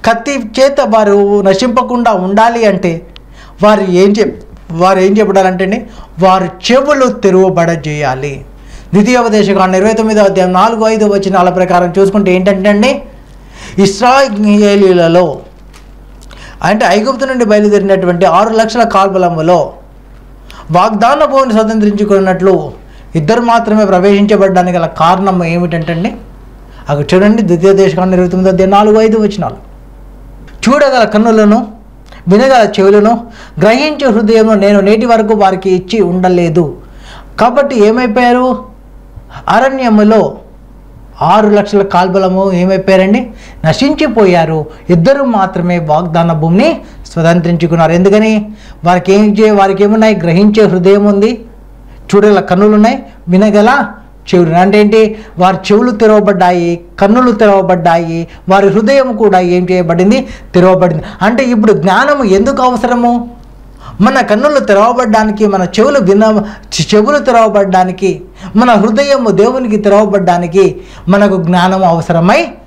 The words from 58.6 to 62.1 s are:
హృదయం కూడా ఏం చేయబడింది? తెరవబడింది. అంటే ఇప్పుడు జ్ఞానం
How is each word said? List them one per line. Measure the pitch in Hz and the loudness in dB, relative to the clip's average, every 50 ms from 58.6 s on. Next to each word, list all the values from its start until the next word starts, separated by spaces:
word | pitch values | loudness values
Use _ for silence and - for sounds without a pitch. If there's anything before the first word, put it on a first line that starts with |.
| 202 196 | 2 2
హృదయం | - 214 214 233 277 277 262 254 226 | 0 0 0 2 0 0 0 -2 -2
కూడా | 214 226 202 190 185 | 0 0 2 2 2
ఏం | 180 175 175 180 180 175 | 0 0 0 -2 0 -2
చేయబడింది? | 185 180 175 165 170 170 185 202 240 269 269 - - - - - - | -2 -2 0 -2 0 0 2 2 2 0 -2 -8 -14 -20 -18 -2 0
తెరవబడింది. | 180 180 185 185 185 180 170 160 156 - - - - | 2 4 4 4 2 2 0 -2 -4 -8 -12 -10 -4
అంటే | 180 208 240 254 262 | -2 -2 0 0 -2
ఇప్పుడు | 247 240 208 208 214 196 | 0 0 0 2 2 0
జ్ఞానం | 156 151 190 185 214 262 294 | 0 0 0 0 0 0 0